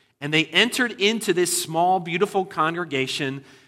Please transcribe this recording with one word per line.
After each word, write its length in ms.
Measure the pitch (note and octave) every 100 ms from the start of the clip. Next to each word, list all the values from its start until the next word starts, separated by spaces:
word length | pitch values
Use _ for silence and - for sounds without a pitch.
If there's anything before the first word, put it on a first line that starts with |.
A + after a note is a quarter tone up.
| _ -
and 140 | D3
they 120 | D#3 D#3+
entered 520 | F3+ A#3 B3 A#3+ E3
into 320 | G3 A3+ G#3+
this 320 | F3 F3 -
small, 380 | - D#3+ F3+ F#3
beautiful 420 | E3+ F3 G3 G3
congregation, 1000 | F#3 F3 D#3 E3+ E3+ C3+ C3 - C#3 C3+ - -